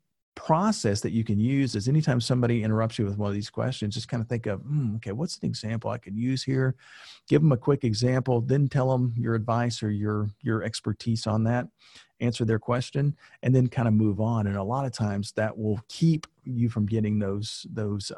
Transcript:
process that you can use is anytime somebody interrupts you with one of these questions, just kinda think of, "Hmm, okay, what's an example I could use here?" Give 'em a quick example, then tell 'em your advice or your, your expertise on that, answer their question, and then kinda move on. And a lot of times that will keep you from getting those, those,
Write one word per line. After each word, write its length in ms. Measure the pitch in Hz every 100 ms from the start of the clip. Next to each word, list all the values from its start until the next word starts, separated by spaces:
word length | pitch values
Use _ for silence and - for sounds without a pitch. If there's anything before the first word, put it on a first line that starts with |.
| _ _ _ -
process 640 | - 160 208 214 113 101
that 120 | 104
you 120 | 110
can 160 | 113 104
use 340 | 117 139 135
is 140 | 110 104
anytime 320 | 151 156 123
somebody 420 | 117 123 120 120
interrupts 360 | 110 110 113 -
you 80 | 101
with 100 | 104
one 120 | 104
of 60 |
these 140 | 101 101
questions, 440 | - 117 135 104
just 140 | 107 -
kinda 160 | 120 117
think 200 | 120 110
of, 140 | 98
"Hmm, 360 | 123 147 123 110
okay, 160 | 110
what's 260 | 104 170 -
an 100 | -
example 420 | 113 107 113 110
I 80 | 113
could 160 | - 104
use 260 | 120 131
here?" 340 | - 135 131 131 - - - - -
Give 160 | 147
'em 100 | 156
a 40 | 127
quick 280 | - 139
example, 560 | 120 107 123 127 127 120
then 260 | 123 135 139
tell 240 | 143 131
'em 220 | 131 123 117
your 180 | 117
advice 480 | 113 110 117 120 113
or 80 | 107
your, 400 | 104 104 107 104 -
your 200 | 131 110
expertise 640 | 104 - - 104 - 113 -
on 180 | 110
that, 240 | 110 120 - _ - - - -
answer 240 | 120 110
their 140 | 110 110
question, 580 | - 123 127 139 143 143 - -
and 120 | 123
then 120 | 131 127
kinda 240 | 127 117
move 300 | 107 107 98
on. 260 | 110 117 101
And 100 | 101
a 60 |
lot 220 | 98 131
of 80 | 135
times 400 | - 107 101 98
that 240 | - 110 107
will 240 | 107 107 -
keep 380 | - 165 156 - _
you 240 | - 120 117
from 160 | 113
getting 340 | 104 113 107 107
those, 480 | 98 101 107 - -
those, 420 | 139 104 104 -